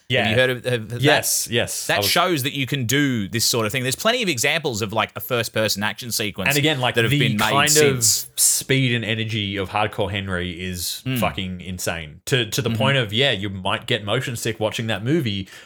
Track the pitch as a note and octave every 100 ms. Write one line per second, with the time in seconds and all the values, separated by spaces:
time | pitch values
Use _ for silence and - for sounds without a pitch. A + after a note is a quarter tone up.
0 | - B2 A#2 A#2 B2+ B2 B2+ A#2+ A2 A#2
1 | C#3+ C#3 - - - A#2 F#2+ - - E3
2 | G2+ - F3+ D#3 C3 C#3 B2+ C#3+ A2+ C#3
3 | C#3 A#2 F#2+ A2+ - B2 G#2+ C3 B2+ -
4 | A3 B3+ F#3+ B2 C#3+ D#3+ D3 G#2 G#2+ A2
5 | G2+ - - A#2+ A#2 A2 A2 G2 G#2+ A2
6 | B2 A2 G#2+ F#2+ F#2+ C#3+ D#3 C#3 B2 A#2
7 | A#2 C#3+ A2+ G#2 G#2+ C#3 D3+ D3+ C#3+ B2+
8 | A2+ - - - - - - C3+ B2+ A#2+
9 | G#2 A2+ A2+ A2 G2+ G2 F#2 G#2+ G#2+ -
10 | F#2+ G2 G2 F2+ F2+ E2+ F#2 F2+ - -
11 | C3 B2+ G#2 - F#2 F2+ E2 F2+ G#2+ E2+
12 | D2+ D#2+ - B2+ G#2+ C3+ A#2 A2+ C3+ C3+
13 | G#2 A2+ C#3 G2+ G2+ F#2+ G2 A2 - A#2
14 | G2+ B2+ C3 A#2 A#2 G#2+ G#2+ - A2+ G2
15 | A#2 E3 A#2+ G2 F#2 -